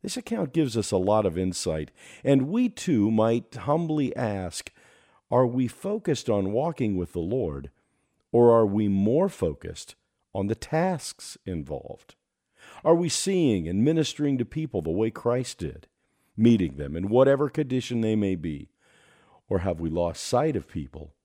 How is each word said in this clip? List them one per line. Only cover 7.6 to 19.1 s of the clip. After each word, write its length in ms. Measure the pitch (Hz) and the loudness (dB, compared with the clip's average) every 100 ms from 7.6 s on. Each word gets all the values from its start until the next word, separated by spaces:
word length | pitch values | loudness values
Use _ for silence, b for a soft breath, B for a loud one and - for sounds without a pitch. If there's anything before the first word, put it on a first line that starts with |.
| 69 _ _ _ _ _ _ | -12 _ _ _ _ _ _
or 220 | 117 120 | 6 8
are 120 | 117 | 8
we 220 | 107 101 104 | 6 2 2
more 420 | 98 101 135 190 | 2 2 2 0
focused 680 | - 87 73 85 85 - - _ _ _ | -2 -4 -4 -12 -14 -18 -20 _ _ _
on 140 | 101 101 | -6 -4
the 80 | |
tasks 840 | 110 - 156 185 170 - - - - | -4 -4 -2 0 -2 -8 -16 -18 -16
involved? 720 | - 87 73 71 - - _ - _ _ _ B B B | -8 -8 -6 -10 -10 -18 _ -20 _ _ _ B B B
Are 100 | - | 4
we 140 | 170 175 | 4 4
seeing 580 | - - 190 151 101 80 | -2 0 2 4 2 0
and 180 | 92 | 0
ministering 540 | 131 165 151 - 147 135 | 2 2 0 -2 -2 0
to 60 | |
people 360 | 120 156 160 101 | -2 -6 -4 -4
the 100 | 80 | -2
way 200 | 87 113 | -2 -2
Christ 480 | - 120 123 123 - | -2 -2 -2 -4 -8
did, 300 | 80 - - _ _ _ _ - | -10 -10 -20 _ _ _ _ 2
meeting 400 | 113 113 85 67 | 6 6 2 -4
them 180 | 71 | -8
in 140 | 78 98 | -6 0
whatever 420 | 117 135 139 143 | 4 6 4 0
condition 500 | - 143 127 - 120 | -2 -2 -4 -2 -2
they 140 | 113 | 0
may 220 | 107 101 92 | 0 0 -2
be? 340 | 82 73 69 _ b b b | -4 -8 -12 _ b b b